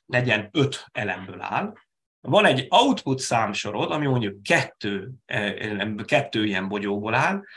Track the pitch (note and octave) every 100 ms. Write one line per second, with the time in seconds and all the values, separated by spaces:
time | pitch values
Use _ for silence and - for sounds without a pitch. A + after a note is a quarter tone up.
0 | - B2 B2 G#2+ G2+ D#3+ C3 - - -
1 | G#2 F2+ F#2+ F#2 - A#2+ G#3 - _ _
2 | _ _ - F#3 F#3+ C3 - F#3+ C#4 G3+
3 | - C3 - A#2+ G#2+ G2+ G#2 G#2+ E3+ D#3
4 | C#3+ B2 G#2 G2+ G2+ E3 C3 - G#2 G2
5 | G2+ C3 - A2 G#2 - G#2+ G#2 G#2+ G#2+
6 | G#2+ D3 - A2+ G#2+ F#2+ G2 G2+ G2+ G#2
7 | G#2+ A#2+ E3 G3+ G3+